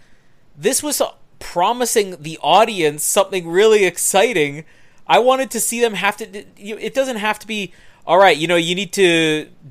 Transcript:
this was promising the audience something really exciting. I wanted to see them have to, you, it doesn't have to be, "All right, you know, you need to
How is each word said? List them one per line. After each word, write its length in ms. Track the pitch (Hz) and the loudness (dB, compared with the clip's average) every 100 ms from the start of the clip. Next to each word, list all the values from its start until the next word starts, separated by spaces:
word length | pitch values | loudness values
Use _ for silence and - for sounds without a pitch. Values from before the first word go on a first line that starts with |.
| _ - _ _ _ - | _ -20 _ _ _ -4
this 240 | 175 262 | -2 -2
was 180 | 294 269 - - - - | -4 -4 -4 -6 -20 -18
promising 800 | - 175 190 247 233 226 196 175 | -8 -2 0 0 -2 0 -2 -6
the 200 | 147 160 | -14 -6
audience 600 | 143 180 220 202 151 147 | 2 4 4 2 -2 0
something 440 | - 208 196 190 165 | -2 0 0 -2 -2
really 380 | 175 220 214 180 | 2 4 4 2
exciting. 800 | - - 190 233 196 147 143 - _ - - - | 0 -2 0 2 0 -2 -4 -16 _ -20 -20 0
I 140 | 175 | 2
wanted 320 | 247 262 269 | 4 2 -2
to 80 | 226 | -4
see 200 | - 233 | -6 -2
them 140 | 233 | -2
have 240 | 185 196 202 | 0 -4 -4
to, 260 | 214 202 - - | -10 -14 -18 -18
you, 180 | 202 220 | -14 -10
it 160 | 214 269 | -6 -4
doesn't 220 | 262 226 | -4 -4
have 200 | 214 208 | -4 -6
to 80 | 202 | -8
be, 260 | 214 190 - - - - | -8 -8 -12 -20 -18 0
"All 100 | 175 | 4
right, 180 | 196 147 | 6 4
you 120 | 165 | 2
know, 80 | 175 | 0
you 180 | 165 | 0
need 180 | 180 196 | -4 -6
to 540 | - 185 165 160 156 - - 143 | 0 2 2 0 -2 -6 -18 -8